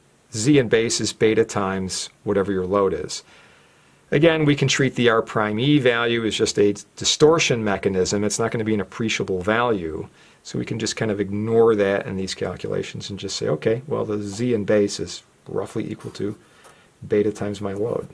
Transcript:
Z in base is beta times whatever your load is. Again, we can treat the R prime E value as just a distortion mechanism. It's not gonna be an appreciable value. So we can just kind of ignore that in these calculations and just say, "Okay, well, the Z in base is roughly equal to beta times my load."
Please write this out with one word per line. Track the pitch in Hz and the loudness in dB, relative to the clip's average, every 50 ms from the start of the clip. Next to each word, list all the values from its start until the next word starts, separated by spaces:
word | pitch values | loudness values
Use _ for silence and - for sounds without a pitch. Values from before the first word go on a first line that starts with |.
| _ _ _ _ _ _ - | _ _ _ _ _ _ -8
Z | 110 107 147 151 139 | -2 2 4 4 4
in | 120 101 | 4 4
base | 120 110 113 113 - - | 2 2 2 0 -2 -2
is | 110 - - | -4 -4 0
beta | - 117 110 110 113 113 | 2 2 4 4 4 2
times | - - 104 98 95 95 95 95 92 - - - - - _ - | 2 0 -2 -2 -2 -2 -4 -4 -6 -6 -8 -10 -10 -14 _ -4
whatever | - 101 98 95 101 | -2 0 0 0 0
your | 98 92 92 | 0 -2 -2
load | 90 98 101 98 95 82 | 0 2 2 2 2 0
is. | - - - - - - _ - - - _ _ _ _ _ _ _ _ _ _ _ _ _ | -2 -6 -8 -10 -12 -14 _ -20 -20 -20 _ _ _ _ _ _ _ _ _ _ _ _ _
Again, | - 147 160 165 160 160 151 | 2 4 4 4 4 4 4
we | 147 143 | 2 2
can | 143 139 131 | 2 2 2
treat | - - 135 127 127 | 2 2 0 0 0
the | - 120 117 | 2 2 4
R | 113 113 | 4 4
prime | 113 - - 113 107 107 107 110 | 2 0 -2 -2 0 0 0 0
E | 127 143 147 147 | 2 4 4 4
value | 120 123 117 117 117 117 117 117 113 | 4 4 2 2 0 0 0 0 0
as | 107 - | -2 0
just | - 110 104 - 107 | 0 0 0 2 2
a | 104 104 98 - - _ _ | 2 2 2 0 -6 _ _
distortion | - 98 - - - 151 151 165 160 - - 131 113 107 | -6 -2 -2 2 4 6 6 6 4 2 0 0 0 0
mechanism. | 104 98 95 - 101 95 92 92 87 104 101 104 | -2 -2 0 0 0 0 0 0 0 0 0 0
It's | 104 - - | -2 -2 -2
not | 113 113 | -2 -2
gonna | - 117 107 | -2 -2 -2
be | 110 110 | 0 -2
an | 101 | -2
appreciable | 95 - - - 117 107 - - 104 101 95 90 87 | -2 -4 -6 -4 -4 -2 -2 -2 -2 -2 -4 -2 0
value. | 104 110 120 123 123 110 92 85 78 78 82 - - _ _ _ _ _ _ | 0 0 2 2 0 0 -2 -2 -4 -6 -8 -10 -12 _ _ _ _ _ _
So | _ - - 120 | _ -10 -8 -6
we | 120 | -6
can | - 113 113 | -6 -6 -6
just | 113 - - | -4 -6 -4
kind | - 117 110 | -4 -4 -2
of | 101 101 | -2 -2
ignore | 101 95 101 104 107 113 113 117 113 117 110 | -4 -4 -4 -4 -2 2 4 4 6 6 4
that | 101 101 98 98 98 - - | 4 2 2 0 0 -2 -4
in | 98 95 | -6 -6
these | 95 95 - | -6 -6 -6
calculations | - 98 95 95 - - 104 98 95 95 - - 110 - - | -6 -6 -6 -6 -6 -6 -4 -4 -4 -4 -6 -8 -12 -12 -10
and | 101 92 | -4 -2
just | 98 95 - | -2 -2 -2
say, | - - 117 | -2 -2 -2
"Okay, | - - - 113 113 127 131 | -2 0 0 0 0 0 -2
well, | - 117 110 107 | -4 -4 -4 -2
the | 107 104 104 104 | -2 -2 -4 -4
Z | 101 98 107 123 127 117 | -6 -6 -2 -2 0 0
in | 104 98 | 0 2
base | 101 110 107 101 101 - - | 2 4 4 4 2 0 -4
is | - 90 - - - _ _ _ _ - | -8 -8 -10 -12 -16 _ _ _ _ -8
roughly | - 95 101 - - 113 - - | -6 -6 -6 -4 -6 -6 -6 -6
equal | - - - - | -8 -10 -12 -12
to | - - 98 104 110 - _ _ _ _ - - - _ _ _ _ _ - 92 | -10 -8 -8 -8 -8 -10 _ _ _ _ -20 -20 -20 _ _ _ _ _ -6 0
beta | 110 104 101 107 | 0 2 2 0
times | 101 - 104 104 104 95 | -2 -4 -6 -6 -6 -6
my | 101 98 98 | -8 -8 -6
load." | 101 107 120 - - - - | -4 -4 -4 -4 -4 -6 -10